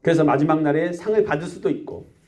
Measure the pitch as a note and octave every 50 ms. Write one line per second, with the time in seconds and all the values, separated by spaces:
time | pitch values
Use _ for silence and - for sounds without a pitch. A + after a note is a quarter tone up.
0 | _ E3+ E3+ D#3 D#3 D3 B2+ C3+ D3+ E3 D#3+ D#3 D#3 D3 C#3+ D#3 E3 F3 F3 F3
1 | - G#3+ G#3+ A3 G3+ - D#3 D3 E3 F3 - - - G3 C#3+ - - - - F2
2 | - - _ _ _